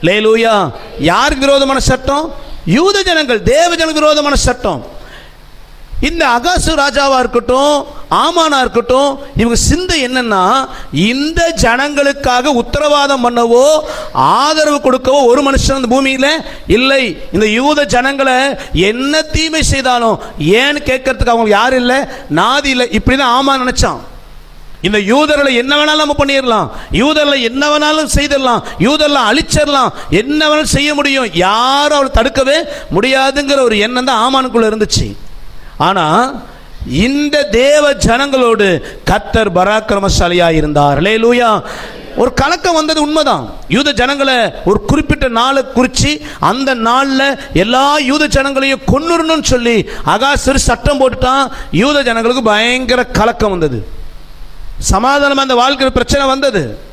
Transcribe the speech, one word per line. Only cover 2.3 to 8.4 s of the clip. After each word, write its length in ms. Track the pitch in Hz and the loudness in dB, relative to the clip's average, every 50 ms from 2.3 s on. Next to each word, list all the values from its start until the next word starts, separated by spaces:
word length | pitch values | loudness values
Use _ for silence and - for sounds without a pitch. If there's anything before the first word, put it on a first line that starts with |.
| - - - - - - - | -8 -12 -12 -12 -14 -8 -2
யூத 380 | - 160 247 339 392 403 403 381 | 0 2 2 4 2 2 2 0
ஜனங்கள், 400 | 370 349 320 302 247 240 214 175 | 0 0 0 0 0 -2 0 0
தேவ 320 | 196 247 302 339 349 339 | 2 2 2 2 2 2
ஜன 160 | 330 330 320 | 0 -2 -2
விரோதமான 440 | 311 302 302 302 302 302 285 285 277 | 0 2 2 2 2 2 0 0 0
சட்டம். 580 | 247 - - 247 - - 214 170 131 101 - - - - - - - - - - - - - - - - - - - - - - - | 0 2 0 -2 -2 -2 -6 -4 -4 -8 -12 -16 -18 -18 -18 -20 -20 -20 -20 -20 -20 -20 -20 -20 -20 -20 -20 -20 -20 -18 -12 -6 -4
இந்த 280 | - 277 - 339 320 262 | -4 -2 -2 0 0 2
அகாசு 420 | 233 240 240 339 359 349 - 311 | 2 0 0 0 0 0 0 0
ராஜாவா 500 | 320 294 277 285 240 269 277 277 277 254 | 0 0 0 0 0 0 0 2 2 2
இருக்கட்டும், 680 | 254 240 - 240 233 - 247 262 277 294 294 285 - - - - - - | 0 0 0 -2 0 0 0 2 2 2 2 0 -2 -4 -12 -14 -8 -2
ஆமானா 480 | 160 185 240 311 349 349 | 0 0 0 2 2 2